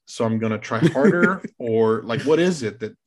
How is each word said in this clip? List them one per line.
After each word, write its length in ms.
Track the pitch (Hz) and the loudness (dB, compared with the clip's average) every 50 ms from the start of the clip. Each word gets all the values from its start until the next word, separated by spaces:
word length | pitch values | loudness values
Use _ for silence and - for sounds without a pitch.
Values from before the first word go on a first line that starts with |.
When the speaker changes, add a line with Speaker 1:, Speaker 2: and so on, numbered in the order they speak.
| _ | _
Speaker 1:
so 200 | - - - 117 | -14 -6 -4 -2
I'm 120 | 113 113 | -2 0
gonna 200 | 110 113 110 107 107 | -2 -2 -2 -4 -6
try 200 | - - 117 110 | -4 -6 -2 0
harder," 680 | 165 160 - 131 - 202 170 175 175 175 190 185 - - | 0 0 2 2 2 2 4 4 2 2 0 -2 -8 -14
Speaker 2:
<laughs> 100 | - - | -12 -8
Speaker 1:
or, 440 | 131 117 110 113 110 110 110 113 - | -4 0 2 2 4 2 2 0 -2
like, 180 | 110 117 117 127 | -4 -4 -2 2
what 160 | 139 156 156 | 2 2 4
is 220 | 175 185 180 147 | 4 2 0 -2
it 180 | 123 104 101 - | -4 -6 -6 -8
that, 120 | 110 107 - _ _ | -10 -12 -12 _ _